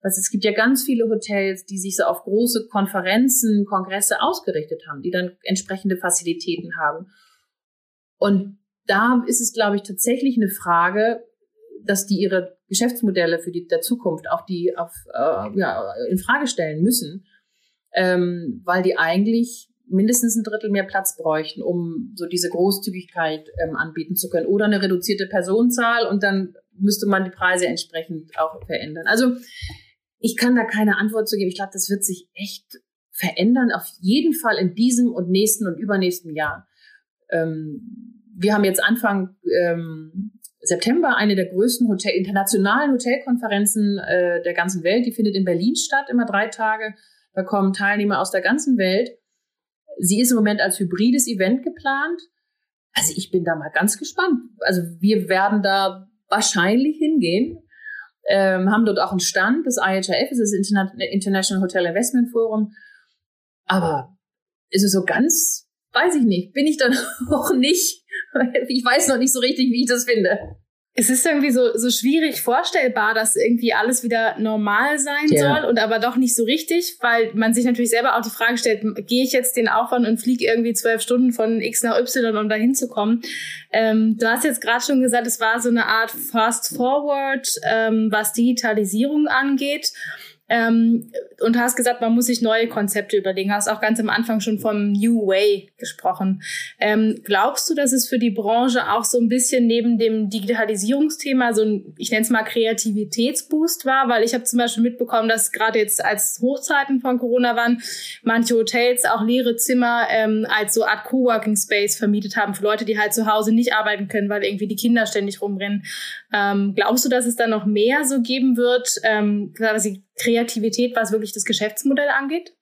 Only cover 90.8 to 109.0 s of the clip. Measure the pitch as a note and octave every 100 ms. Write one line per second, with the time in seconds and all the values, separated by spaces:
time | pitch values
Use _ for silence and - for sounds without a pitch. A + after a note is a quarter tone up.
90.8 | A3+ A#3 - - - - A3+ A#3+ A#3+ B3
91.8 | B3 A#3+ A3+ A#3 A#3+ A#3 A3+ A3 A#3 A3+
92.8 | G3+ G#3 G3+ G#3 F#3+ F#3+ G3 G#3 G#3 G#3+
93.8 | G#3+ A3+ G#3+ A3 A3+ A3 G#3+ G#3 A3 G#3
94.8 | G3+ G3+ A3+ A#3 G3 F#3+ G#3 G3 - _
95.8 | - - F#3 F#3 F#3+ F#3+ - - - -
96.8 | G#3 G#3+ A3 G#3+ - G3 A#3 C#4+ - D4
97.8 | C#4 C4 - B3+ A#3 G3 G3+ A#3 B3+ A#3+
98.8 | - G#3+ A3 B3 A#3 B3 - B3+ A#3 A#3
99.8 | A#3 A3+ A3+ A3 G#3 G#3+ G3 A#3 G#3+ G#3
100.8 | G3+ C#4 D4+ D#4 C#4+ C4 A#3+ G#3+ G#3+ G#3
101.8 | - - - G#3+ A3+ A#3 A3 A#3+ A3+ A3
102.8 | A3 G#3 G#3 - A#3+ C4+ - D#4 E4 -
103.8 | C4 C4+ C4 A#3 A#3 B3+ A#3+ A#3+ A#3+ A3
104.8 | A#3 A#3+ A#3 A#3 A3+ A3+ - - A3 A3
105.8 | G#3 - - G#3 - - B3 C#4 - C#4+
106.8 | C4+ C4+ C4 B3 B3 B3 B3 A#3 A#3 A#3
107.8 | - - - - - A3+ A#3 A#3 A3 A#3+
108.8 | B3 B3